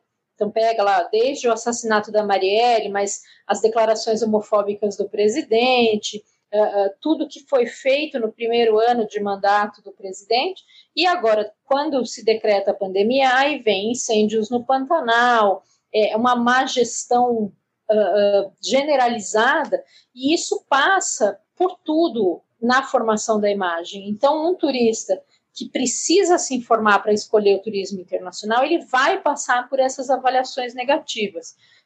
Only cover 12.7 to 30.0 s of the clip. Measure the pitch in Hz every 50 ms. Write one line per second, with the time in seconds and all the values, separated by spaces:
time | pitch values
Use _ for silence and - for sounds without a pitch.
12.7 | - - 196 190 185 196 208 233 262 269 269 262 247 262 277 294 294 247 233 220
13.7 | 196 190 202 220 247 - - - 220 214 214 208 220 220 214 - 247 240 240 -
14.7 | 262 269 269 277 330 320 254 233 233 233 240 247 240 226 214 202 185 - - _
15.7 | _ _ _ _ - 214 208 - 208 220 240 247 247 240 233 240 254 262 277 269
16.7 | - 254 240 240 - - - - 240 247 247 247 240 226 214 190 - _ _ _
17.7 | _ _ _ - 214 214 208 180 202 208 202 202 202 196 196 - - _ - 175
18.7 | 240 269 277 311 285 262 247 240 240 220 190 - - 214 226 262 302 320 269 -
19.7 | - - - _ _ _ _ _ _ 247 262 285 330 349 - - 403 - - -
20.7 | - 269 294 359 392 359 - - - - 226 196 196 - _ _ _ - 359 381
21.7 | - - _ 302 311 320 339 330 220 240 196 180 - - - _ _ _ 233 240
22.7 | 247 269 262 - - 247 233 220 214 214 - 233 220 208 208 202 202 196 185 175
23.7 | 170 170 175 175 202 196 190 208 208 - 277 277 311 311 311 349 370 - 330 277
24.7 | 254 247 233 220 220 - - - 185 190 - _ _ _ _ _ _ - - -
25.7 | - - 254 220 - - - - 320 403 359 339 349 - - - 262 240 - -
26.7 | 233 214 220 208 202 196 - 214 214 208 - - - 214 208 196 196 190 - 220
27.7 | 202 196 185 185 202 180 175 - 185 180 185 180 180 - 208 214 226 247 277 302
28.7 | 339 - 262 - 254 254 269 330 392 392 - 302 285 - - - 247 247 247 -
29.7 | 277 262 262 262 262 277